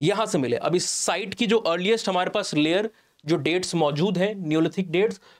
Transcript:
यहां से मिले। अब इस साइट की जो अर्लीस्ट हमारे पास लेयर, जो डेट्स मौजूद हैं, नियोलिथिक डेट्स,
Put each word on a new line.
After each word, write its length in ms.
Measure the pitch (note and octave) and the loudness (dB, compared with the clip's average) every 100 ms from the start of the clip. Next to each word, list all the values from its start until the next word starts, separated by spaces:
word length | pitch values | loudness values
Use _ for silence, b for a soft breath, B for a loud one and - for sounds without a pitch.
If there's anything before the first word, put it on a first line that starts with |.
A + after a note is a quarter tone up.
यहां 240 | D3+ G3+ A3 | -2 0 0
से 120 | D3+ | 0
मिले। 180 | B2 A2+ | 0 -2
अब 180 | D3+ | 0
इस 160 | F3+ - | 0 -2
साइट 440 | - - F3+ G#3 | -4 -2 -2 -4
की 120 | - A3+ | -4 2
जो 120 | A3+ | 2
अर्लीस्ट 500 | E3 E3+ F#3 A3+ G#3 | 2 0 2 0 0
हमारे 220 | F3+ F3+ | 0 0
पास 240 | G#3 - | -2 -2
लेयर, 360 | D3+ D3+ F3+ A3 b b b D3 | 0 2 2 0 b b b -2
जो 100 | E3+ | 0
डेट्स 380 | D3 F3+ F#3 | 2 -2 0
मौजूद 440 | E3+ D3 C#3+ F#3+ F3+ | 0 0 2 0 0
हैं, 160 | G3 | -2
नियोलिथिक 560 | G3+ D#3+ D#3 D#3+ F3 F#3 | -2 -2 0 0 -2 -2
डेट्स, 300 | E3+ G#3+ - b b | 0 0 -2 b b